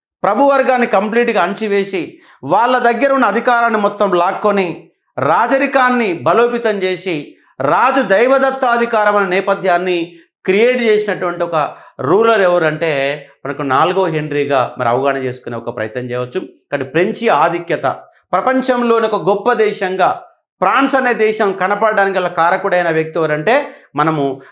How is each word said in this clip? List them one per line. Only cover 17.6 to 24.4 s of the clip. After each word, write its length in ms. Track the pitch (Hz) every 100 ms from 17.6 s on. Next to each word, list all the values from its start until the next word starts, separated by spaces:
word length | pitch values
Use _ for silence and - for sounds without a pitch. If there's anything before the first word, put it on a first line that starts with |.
| 170 147 135 - - _ _
ప్రపంచంలోని 720 | 180 220 262 254 240 233 226 220
ఒక 240 | 202 170
గొప్ప 240 | 202 214
దేశంగా 560 | 226 208 - 185 185 170 - - _ _ _
ఫ్రాన్స్ 340 | 185 240 269 269
అనే 180 | 247
దేశం 400 | 220 220 214 208
కనపడడానికి 640 | 190 190 202 220 202 196 190
గల 100 | 175
కారకుడైన 600 | 175 165 185 190 180 170
వ్యక్తి 300 | 160 156 170
ఎవరంటే 360 | 156 151 160 269 277 - _ 143
మనము 460 | 156 156 139 135